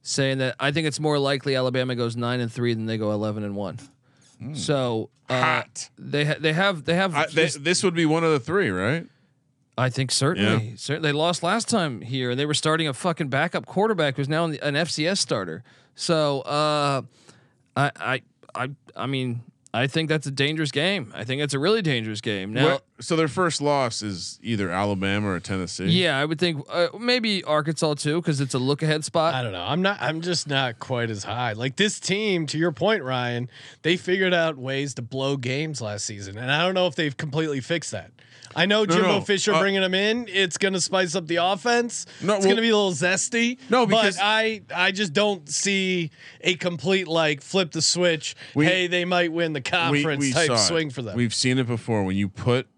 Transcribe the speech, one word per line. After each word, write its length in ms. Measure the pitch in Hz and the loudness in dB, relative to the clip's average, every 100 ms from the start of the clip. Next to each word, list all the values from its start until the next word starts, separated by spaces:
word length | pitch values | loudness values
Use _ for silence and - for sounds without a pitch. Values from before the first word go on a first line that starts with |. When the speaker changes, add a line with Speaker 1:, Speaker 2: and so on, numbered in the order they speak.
Speaker 1:
saying 360 | - - 135 135 | -4 -2 0 0
that 160 | 131 - | -2 0
I 120 | 135 | 0
think 160 | 147 156 | 0 -2
it's 120 | - | -2
more 200 | 151 147 | 0 2
likely 360 | 139 139 143 131 | 0 0 0 0
Alabama 400 | 127 127 127 120 | 2 0 0 -2
goes 200 | 117 117 | -2 -2
nine 240 | 120 123 | -2 -2
and 120 | 117 | -2
three 220 | 120 120 | -2 0
than 120 | 113 110 | 0 -2
they 120 | 110 | -2
go 140 | 107 | -2
eleven 320 | 104 107 104 | 0 -2 -4
and 120 | 104 101 | -4 -4
one. 240 | 98 110 - _ _ _ _ _ | -6 -8 -16 _ _ _ _ _
Speaker 2:
Mm. 140 | 127 147 | -12 -8
Speaker 1:
So, 520 | - 143 127 113 104 _ - | -2 0 0 -2 -6 _ -4
uh, 120 | 127 | 0
Speaker 2:
Hot. 480 | 123 151 - - - - | 2 0 -4 -14 -16 -16
Speaker 1:
they 280 | 156 143 147 | -4 -2 0
ha-, 100 | 151 | 0
they 140 | 156 | 0
have, 320 | 156 196 175 139 | 2 0 0 0
they 100 | 170 | 0
have 200 | 190 147 | 2 0
Speaker 2:
I, 100 | 156 | 0
they, 160 | 160 165 | 2 2
Speaker 1:
just 180 | 147 | 0
Speaker 2:
this 200 | 143 180 | 0 2
would 100 | 196 170 | 2 2
be 100 | 160 | 2
one 180 | 160 | 4
of 80 | 165 | 2
the 80 | 151 | 2
three, 300 | 117 208 156 | 0 0 0
right? 380 | 92 101 160 - _ _ _ _ _ _ - | 2 0 0 -4 _ _ _ _ _ _ -2
Speaker 1:
I 120 | 127 | 0
think 220 | 123 127 | 0 -2
certainly. 560 | - 135 185 202 110 113 | 2 2 2 2 2 0
Speaker 2:
Yeah. 40 | 113 | -10
Speaker 1:
Certainly, 320 | - 156 156 | -6 -2 0
they 40 | |
lost 300 | 143 165 175 | 2 0 0
last 240 | 170 220 - | 0 -2 0
time 340 | 226 160 113 | 0 0 -4
here, 300 | 110 131 123 | -6 -4 -2
and 80 | 123 | -2
they 60 | 147 | 0
were 80 | |
starting 340 | 147 160 156 160 | 0 2 0 0
a 60 | |
fucking 340 | 131 180 165 147 | -2 -2 -2 -2
backup 360 | 135 156 175 - | 0 0 -2 -4
quarterback 500 | - 220 196 147 131 | 0 0 2 0 0
who's 140 | 139 | -2
now 160 | 156 170 | 0 -2
an, 120 | 147 | -2
an 140 | 143 143 | -2 -2
F 140 | 170 | -2
C 160 | - 156 | -2 0
S 120 | 202 | 0
starter. 440 | - 127 90 80 - - _ - | 0 -2 -4 -8 -12 -20 _ -8
So, 460 | - 160 151 139 | 0 2 2 -2
uh, 600 | - 147 151 151 143 135 123 _ - - _ _ _ - | -2 0 2 2 0 -2 -6 _ -20 -20 _ _ _ -2
I, 160 | 143 - | -2 -2
I, 220 | 98 127 _ _ - | -4 -4 _ _ -14
I, 160 | - 131 139 - - | -8 -8 -8 -16 -8
I 100 | 120 | -4
mean, 340 | 135 127 120 - _ _ | -4 -4 -6 -10 _ _
I 140 | 113 131 | -2 0
think 200 | 160 160 | 0 0
that's 180 | 156 143 | -2 -2
a 40 | |
dangerous 400 | 127 139 156 151 | -2 0 0 -2
game. 400 | 139 170 202 110 | 0 0 0 -4
I 120 | 78 113 | -8 -6
think 160 | 131 | -2
it's 120 | 147 | -2
a 60 | 139 | 0
really 220 | 160 226 | 2 2
dangerous 400 | 170 123 110 107 | 2 -2 -2 -4
game. 320 | 117 101 95 | -4 -4 -4
Now, 120 | 113 151 | 2 2
Speaker 2:
What, 120 | 139 _ _ | 2 _ _
so 160 | 123 165 | -2 0
their 100 | 160 | 2
first 340 | 156 180 - | 2 0 2
loss 400 | 143 143 123 - | 2 2 2 -2
is 380 | 104 90 90 - | -6 -6 -10 -10
either 280 | 107 110 95 | -4 -2 0
Alabama 580 | 90 104 98 98 101 104 | 0 0 0 0 0 0
or 100 | 90 | -2
Tennessee. 460 | - 95 90 - 95 | -2 -4 -4 -4 0
Speaker 1:
Yeah, 300 | 170 175 135 | 2 2 0
I 60 | |
would 160 | 151 160 | -2 0
think, 260 | 175 147 - | 0 -2 -4
uh, 180 | 156 170 190 | 0 0 0
maybe 460 | 240 247 226 196 | 0 0 0 -2
Arkansas 520 | - 151 151 160 160 147 | 0 0 0 0 0 0
too, 260 | 151 156 | -2 -2
'cause 180 | 170 139 | 0 -2
it's 140 | 139 | 0
a 60 | 131 | 0
look 220 | 127 143 | 0 0
ahead 220 | 156 156 | 0 0
spot. 300 | - 170 160 | 0 0 2
Speaker 3:
I 80 | 135 | 0
don't 80 | 120 | -4
know. 120 | 92 90 | -4 -2
I'm 160 | 160 | 2
not, 160 | 190 202 | 2 0
I'm 200 | 131 160 | -2 -2
just 260 | 170 170 - | -2 -4 0
not 320 | 139 127 117 | 0 0 -4
quite 300 | - 123 117 | -4 -2 -2
as 160 | 104 92 | -4 -6
high. 260 | 113 123 | -4 -4
Like, 220 | 107 131 135 | -2 -4 0
this 240 | 208 - | 0 0
team, 460 | - 196 214 180 151 | -4 -2 0 0 -2
to 100 | 151 | 0
your 140 | 170 | -2
point, 320 | 151 190 220 | 2 0 0
Ryan, 460 | 131 127 120 120 123 - - - | 0 -2 -2 -2 -6 -10 -20 -6
they 160 | 156 180 | 0 0
figured 360 | - 190 185 | 0 0 2
out 240 | 175 165 139 | 2 2 -2
ways 360 | 127 135 143 | -4 -4 -4
to 80 | 127 | -6
blow 340 | 117 131 135 143 | -8 -4 -2 -2
games 460 | 127 131 156 139 | -2 -4 -4 -6
last 240 | 110 104 - | -6 -6 -8
season, 320 | 104 98 101 | -8 -10 -8
and 120 | 127 | -2
I 140 | 147 | 2
don't 100 | 180 | 2
know 140 | 185 180 | 2 0
if 80 | 147 | 0
they've 200 | 151 127 | -2 -2
completely 440 | 151 143 160 139 | -4 -2 -2 -2
fixed 320 | 120 170 - | -2 -4 -4
that. 200 | 104 90 _ - - - - | -10 -12 _ -20 -20 -8 0
I 80 | 185 | 4
know 180 | 208 214 | 4 4
Speaker 2:
No, 80 | 170 | 4
Speaker 3:
Jimbo 120 | 185 202 | 6 2
Speaker 2:
no. 60 | |
Speaker 3:
Fisher 320 | 190 196 208 | 2 0 4
Speaker 2:
Uh, 60 | 165 | 4
Speaker 3:
bringing 220 | 196 196 | 4 2
them 120 | 190 | 2
in, 360 | 185 208 233 233 | 2 2 0 -2
it's 260 | 190 185 - | 0 0 0
gonna 220 | 196 190 | 0 0
spice 340 | - 190 185 | 0 0 2
up 140 | 175 156 | -2 -2
the 100 | 170 | 0
offense. 680 | 175 202 247 240 240 - - - | 2 0 2 2 0 -6 -12 -6
Speaker 2:
No, 140 | 175 208 | 0 2
Speaker 3:
It's 80 | 196 | 4
Speaker 2:
well, 80 | |
Speaker 3:
gonna 80 | 220 | 4
be 80 | 226 | 4
a 60 | 214 | 4
little 160 | 196 | 2
zesty. 640 | 156 175 185 - 233 233 254 - | 0 0 0 0 0 0 -2 0
Speaker 2:
no, 160 | 247 226 | 2 4
Speaker 3:
but 160 | 220 | 4
Speaker 2:
because 160 | 208 175 | 4 2
Speaker 3:
I, 400 | 202 220 220 214 165 | 2 2 0 -2 -8
I 200 | 165 185 | 0 0
just 180 | 196 208 | 2 0
don't 380 | 143 208 196 143 | 2 2 0 -4
see 600 | - 196 196 190 185 165 - - - | -4 0 0 2 0 -2 -8 -20 -4
a 160 | - 180 | -2 0
complete, 540 | 180 170 170 190 170 | -2 -2 0 0 2
like, 320 | 165 156 147 | 2 2 0
flip 300 | - 196 175 | -2 0 0
the 100 | 165 | 0
switch. 520 | 147 170 180 160 - - - | 0 2 2 2 -4 -12 -4
Speaker 2:
We, 100 | 143 156 | 2 4
Speaker 3:
Hey, 220 | 185 180 | 4 2
they 160 | 180 | 0
might 300 | 175 180 175 | 2 2 2
win 180 | 165 165 | 0 -2
the 80 | 151 | -2
Speaker 2:
we, 40 | |
Speaker 3:
conference 580 | 123 180 165 147 156 143 | -2 0 2 2 2 0
Speaker 2:
we 100 | 139 | 0
Speaker 3:
type 160 | 123 160 | 2 4
Speaker 2:
saw 60 | |
it. 60 | 170 | 4
Speaker 3:
swing 300 | - 165 156 | 2 2 -2
for 120 | 127 | -4
them. 160 | 117 104 | -6 0
Speaker 2:
We've 160 | 120 | 0
seen 240 | - 127 131 | 2 2 2
it 100 | 117 | 0
before. 360 | 117 - 110 95 | -2 0 0 2
When 100 | 95 | 0
you 140 | 98 | -2
put 380 | - 123 123 123 | -2 0 0 0